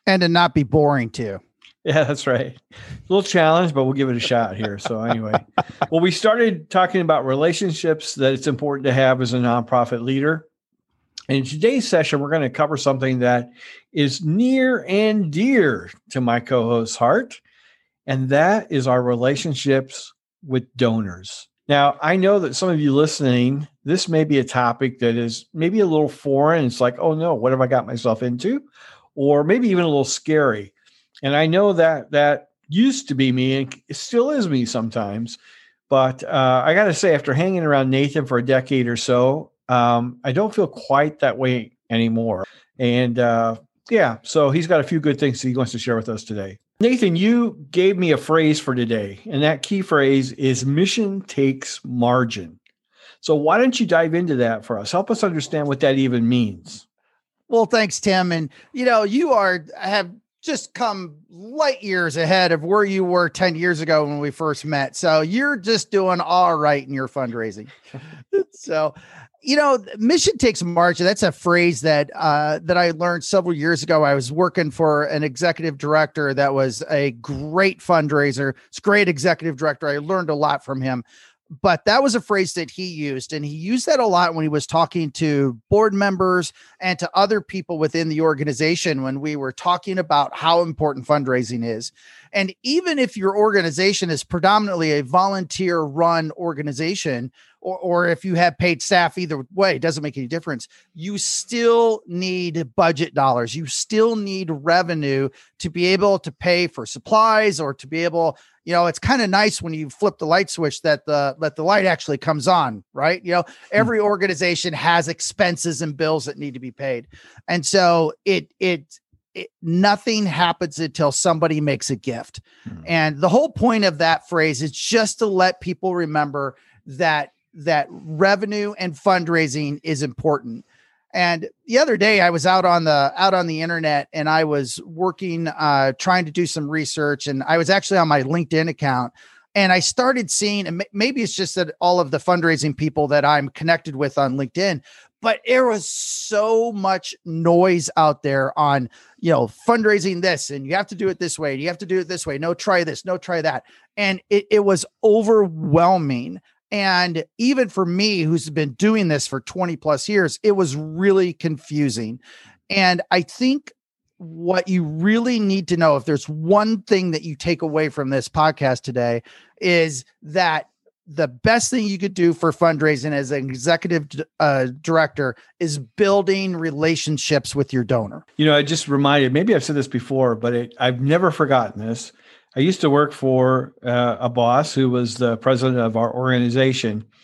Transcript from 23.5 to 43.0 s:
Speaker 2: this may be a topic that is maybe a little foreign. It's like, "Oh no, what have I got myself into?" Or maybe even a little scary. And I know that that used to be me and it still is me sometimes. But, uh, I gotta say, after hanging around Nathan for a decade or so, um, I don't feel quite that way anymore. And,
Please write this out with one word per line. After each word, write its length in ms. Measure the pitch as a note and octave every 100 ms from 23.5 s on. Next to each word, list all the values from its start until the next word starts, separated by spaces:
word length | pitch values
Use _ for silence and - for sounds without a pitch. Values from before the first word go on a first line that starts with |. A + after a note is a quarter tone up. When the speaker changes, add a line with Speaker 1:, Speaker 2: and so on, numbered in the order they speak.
| C#3 D3 _
Speaker 2:
this 260 | C#3 F#3 -
may 140 | D#3+
be 160 | D3+ C#3
a 40 |
topic 540 | A#2+ B2+ A#2+ A#2 C3 B2+
that 180 | A#2+ A#2
is 280 | A#2 A2+ -
maybe 280 | D#3 E3+ G#3+
a 40 | F#3
little 240 | D#3 D3
foreign. 560 | - C#3+ C3+ D3 E3 B2+
It's 160 | -
like, 160 | B2 -
"Oh 160 | E3
no, 220 | D#3 E3+ C3
what 160 | B2
have 100 | C3
I 60 | B2+
got 180 | B2+ B2
myself 380 | A#2+ A#2+ A2
into?" 400 | B2 B2 G3 C#4 - _ - - _
Or 300 | - C#3 C#3+
maybe 260 | D3+ A#3+ A#3+
even 140 | F3+
a 40 | E3+
little 160 | C#3+
scary. 680 | B2+ - - D#3 C#3 G#2+ G2+ _ _ _ _ -
And 100 | C3+
I 140 | D3 D#3+
know 240 | F3+ G#3
that 400 | E3+ D#3+ D3+ -
that 380 | D3 D3 C#3+ - _ -
used 400 | E3+ C4+ - -
to 80 | C3+
be 160 | C3+
me 240 | B2+ B2+ C3+
and 180 | C3+ - -
it 80 | -
still 360 | - A#3 C4+
is 180 | D4 F#3
me 160 | C3+ A#2
sometimes. 720 | B2 A2+ A#2 G2+ G#2 A#2 - _ - _ _ -
But, 360 | C3+ C3 C3 -
uh, 380 | C3+ C3 B2+ C#3+
I 80 |
gotta 200 | F3+ G#3
say, 220 | D#3 F#3+ D3
after 180 | -
hanging 300 | C3+ F#3 F#3
around 260 | D#3 C#3 C3
Nathan 360 | C3+ C#3+ D3+ C3
for 120 | B2
a 80 | B2
decade 420 | C3 C3 C3+ A#2+
or 80 | A#2
so, 540 | - B2 B2+ D3 - _ -
um, 500 | B2 A#2+ A#2+ B2 B2 C#3
I 80 |
don't 200 | C#3 G#3+
feel 140 | G#3+ F3
quite 520 | - - C#3 D3+ D3+
that 180 | C3+ A2+
way 340 | C3 B2 A2+ _ -
anymore. 540 | A2+ A#2 A2+ A2+ F#2 F#2+ - _ -
And, 400 | B2 B2